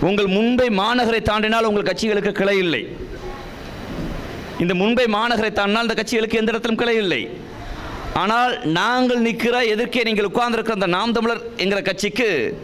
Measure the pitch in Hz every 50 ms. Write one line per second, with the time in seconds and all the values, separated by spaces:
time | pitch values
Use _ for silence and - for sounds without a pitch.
0 | - 165 202 202 208 196 185 196 220 233 247 247 254 247 214 190 190 220 240 254
1 | 247 220 226 220 - - 208 214 214 214 220 226 226 226 214 208 196 185 185 180
2 | - 226 208 208 202 208 196 - 190 196 202 196 185 175 147 120 - - - -
3 | - - - - - - - - - - - - - - - - - - - -
4 | - - - - - - - - - - - - 165 175 190 180 190 214 240 233
5 | 254 226 214 208 220 240 240 214 214 214 - - 202 202 208 220 233 226 220 -
6 | 220 220 226 226 226 220 220 226 220 220 220 220 226 240 226 - 240 233 233 226
7 | 214 185 156 123 101 87 - - - - - - - - - - - - - -
8 | - - - 151 175 196 220 233 247 247 240 - - 151 160 175 190 220 247 254
9 | 254 247 247 240 233 226 233 - - 233 240 247 247 226 214 214 240 233 233 247
10 | 233 226 220 196 202 202 160 233 240 240 220 226 214 220 226 202 196 180 170 185
11 | 208 233 226 233 220 233 233 214 - - - - 180 190 196 196 190 202 190 190
12 | - 208 - - 262 220 185 143 113 101 - -